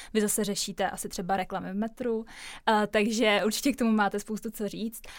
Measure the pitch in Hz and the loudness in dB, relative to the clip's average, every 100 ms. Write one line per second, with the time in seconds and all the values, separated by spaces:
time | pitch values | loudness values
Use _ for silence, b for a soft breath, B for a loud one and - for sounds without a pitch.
0 | B 214 208 - 202 196 - 196 190 185 | B 0 2 0 -2 -2 -4 -2 -2 -2
1 | - - 180 196 185 190 180 196 226 - | -8 -6 -2 0 0 -4 -4 -4 -4 -4
2 | 247 226 226 B B B - 214 208 214 | -2 -2 -6 B B B 2 4 4 2
3 | 208 220 214 208 214 - 285 - 233 220 | 2 4 4 4 2 2 0 2 2 4
4 | 202 202 - 214 226 - 202 180 220 - | 2 0 -6 -8 -8 -6 -6 -4 -6 -8
5 | - | -16